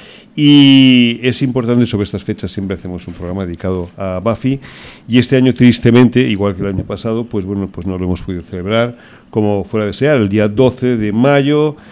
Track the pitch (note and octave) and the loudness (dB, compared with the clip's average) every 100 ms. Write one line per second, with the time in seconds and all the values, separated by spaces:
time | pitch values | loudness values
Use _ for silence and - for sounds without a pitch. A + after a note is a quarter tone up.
0 | - - - - D3 C#3+ C#3 C3+ C3 B2 | -20 -20 -14 0 6 8 8 8 6 4
1 | A#2+ A#2 B2 A#2+ C3+ B2 A#2 A#2+ A#2 G#2 | 2 -2 -4 -4 -4 -4 -2 0 0 -2
2 | G2+ G2 - G2+ F#2+ - G2 F#2+ F#2 F2+ | -4 -6 -8 -8 -8 -8 -8 -8 -10 -12
3 | F2 E2+ F2 F#2 F#2 E2+ F#2+ F#2 F2 - | -14 -14 -10 -8 -8 -8 -6 -6 -8 -10
4 | G2 F#2 G#2 G#2+ B2+ C3+ - - - - | -10 -6 -4 -4 -4 -6 -10 -20 -20 -20
5 | - A#2+ A#2 C3+ C3 B2 B2 A#2 A#2+ A#2 | 0 0 2 2 2 4 2 4 4 6
6 | B2+ B2 B2+ G2+ G2+ F2+ G2 F#2+ - G2+ | 4 4 0 0 -2 -4 -6 -6 -6 -8
7 | A#2 A2+ A#2+ G#2+ F#2 G2 F#2+ - F2+ F#2 | -6 -6 -6 -6 -6 -6 -6 -8 -8 -6
8 | F#2 F2+ - F2+ - F#2 F2+ A2+ A#2+ A#2+ | -4 -4 -6 -10 -10 -10 -4 -2 -2 -6
9 | - - _ A2+ G#2+ G2+ F#2 A2 G#2 F#2+ | -20 -20 _ -2 -2 -2 -4 -4 -4 -2
10 | C#3 C#3+ G2+ G#2 G#2 G#2 B2+ A#2 B2+ A#2+ | 0 2 2 0 0 2 0 0 -4 -2
11 | G#2+ G#2+ C3 C#3+ C#3 D3 D3+ D3 - | -2 0 2 2 2 0 -2 -4 -18